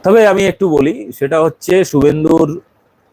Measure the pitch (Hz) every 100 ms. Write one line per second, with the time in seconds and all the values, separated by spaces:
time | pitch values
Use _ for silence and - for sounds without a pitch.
0 | 185 226 214 190 196 - 190 147 139 226
1 | 208 - 139 160 160 - - 185 185 147
2 | 143 156 160 165 151 165 - _ _ _
3 | _